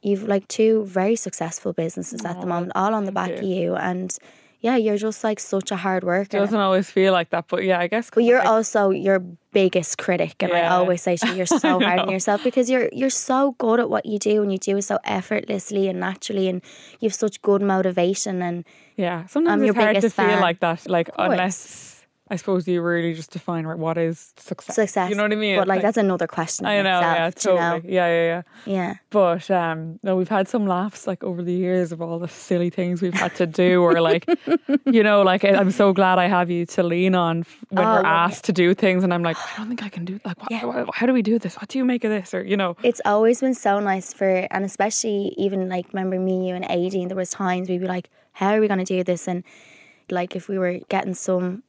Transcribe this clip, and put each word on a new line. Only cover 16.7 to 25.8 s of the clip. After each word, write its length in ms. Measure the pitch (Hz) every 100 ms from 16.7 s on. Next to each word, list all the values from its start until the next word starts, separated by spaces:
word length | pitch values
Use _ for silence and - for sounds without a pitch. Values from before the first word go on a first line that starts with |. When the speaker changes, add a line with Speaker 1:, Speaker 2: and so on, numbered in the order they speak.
| - - -
Speaker 1:
you 80 | 220
have 40 | -
such 260 | 214 -
good 180 | - 202
motivation. 800 | 196 190 185 185 175 196 - 185
And 240 | 175 175 165 - _ -
Speaker 2:
Yeah, 300 | 180 175 180
sometimes 260 | 294 339
Speaker 1:
I'm 60 | 311 214
Speaker 2:
it's 80 | 208
Speaker 1:
your 80 |
Speaker 2:
hard 120 | 220 202
to 60 |
Speaker 1:
biggest 140 | 226 -
Speaker 2:
feel 100 | 185
Speaker 1:
fan. 160 | 180
Speaker 2:
like 180 | 180 175
that, 280 | 175 165 -
like, 200 | 175 170
Speaker 1:
Of 60 | -
course. 160 | 185
Speaker 2:
unless, 720 | 185 185 180 - - - - _ _ _
I 60 | 185
suppose, 320 | - 185 180
you 140 | 175
really 320 | 170 170 170
just 180 | 165 156
define, 340 | 175 - 170 160
right, 120 | 156
what 200 | 160 165
is 360 | 165 165 - _
success. 380 | - - - -
Speaker 1:
Success. 340 | 208 - 185
Speaker 2:
You 60 | 202
know 80 |
what 80 | 208
I 40 | 214
mean? 200 | 214 196
Speaker 1:
But, 100 | 185
like, 100 |
Speaker 2:
Like, 60 | 185